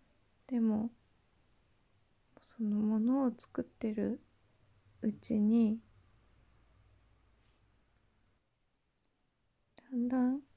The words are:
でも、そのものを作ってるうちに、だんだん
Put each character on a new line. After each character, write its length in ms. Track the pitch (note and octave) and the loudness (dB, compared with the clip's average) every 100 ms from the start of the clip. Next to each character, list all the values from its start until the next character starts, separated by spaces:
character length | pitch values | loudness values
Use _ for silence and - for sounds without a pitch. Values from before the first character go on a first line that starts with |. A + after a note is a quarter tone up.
| _ _ _ _ - | _ _ _ _ -6
で 140 | B3 | 0
も、 300 | A3+ G#3 A#3 - _ _ _ _ _ _ _ _ _ _ _ _ _ - | 2 0 -2 -8 _ _ _ _ _ _ _ _ _ _ _ _ _ -20
そ 200 | - - | -16 -6
の 140 | G#3+ G#3 | -2 0
も 240 | G#3+ A3 | 0 2
の 240 | A3+ C#4 | 2 2
を 80 | B3+ G3 | 0 -2
作 260 | - - | -8 -8
っ 20 | |
て 280 | - _ A3 | -8 _ -6
る 280 | G#3+ G3+ B3+ - _ _ _ _ _ _ - | -2 -4 -4 -12 _ _ _ _ _ _ -6
う 120 | A3 | -6
ち 280 | G#3 - A3 | -4 -2 0
に、 380 | G#3 A#3 A3 A3+ - - _ _ _ _ _ _ _ _ _ _ _ _ _ _ _ _ _ _ _ _ _ _ _ _ _ _ _ _ _ _ _ _ _ _ _ _ _ - - | 4 4 4 0 -8 -20 _ _ _ _ _ _ _ _ _ _ _ _ _ _ _ _ _ _ _ _ _ _ _ _ _ _ _ _ _ _ _ _ _ _ _ _ _ -20 -8
だ 60 | B3+ | -4
ん 120 | B3 | 0
だ 100 | B3+ | 2
ん 220 | B3 C#4 - | 2 0 -6